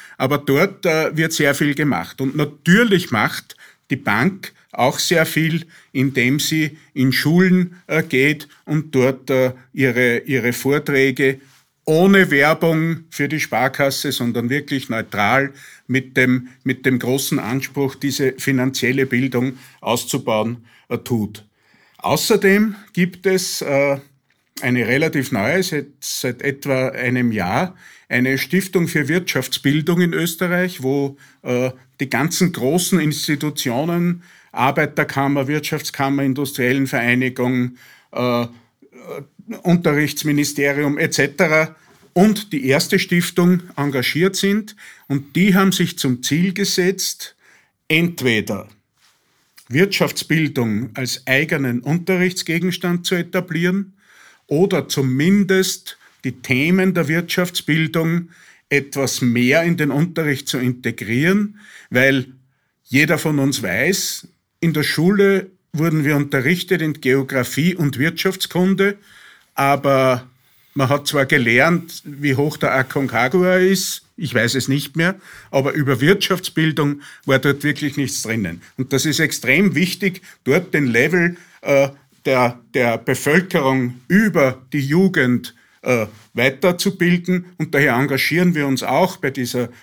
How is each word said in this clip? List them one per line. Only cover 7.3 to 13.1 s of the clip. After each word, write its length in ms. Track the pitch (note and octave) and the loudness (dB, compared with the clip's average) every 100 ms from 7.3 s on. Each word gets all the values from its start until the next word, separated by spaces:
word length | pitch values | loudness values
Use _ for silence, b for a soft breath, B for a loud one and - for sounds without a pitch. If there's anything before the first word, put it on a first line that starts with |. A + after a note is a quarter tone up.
| F3 F#3 F#3 F3+ B B | 4 6 4 0 B B
äh, 160 | D#3 | -2
geht 460 | E3 C3 C#3+ D3 - b - | 0 2 2 0 -8 b -4
und 300 | D#3 D#3 C3 | -4 -2 2
dort, 340 | B2+ C3+ - | 2 0 -2
äh, 220 | C3 B2+ B2+ B | 0 0 -2 B
ihre, 460 | - C3+ A#2+ B2 A#2+ | -2 0 2 2 0
ihre 340 | - C3 A2+ | -2 -2 -2
Vorträge 840 | A#2+ C3+ D3 D3 C3+ C3+ C3 C3+ C3+ b b b _ - | -2 0 -2 0 2 2 2 0 0 b b b _ 0
ohne 460 | D#3+ G3 G3 D#3+ | 4 6 6 4
Werbung 720 | C#3+ D3 D#3+ E3 D#3 E3 E3 - | 4 4 2 0 0 -2 -4 -8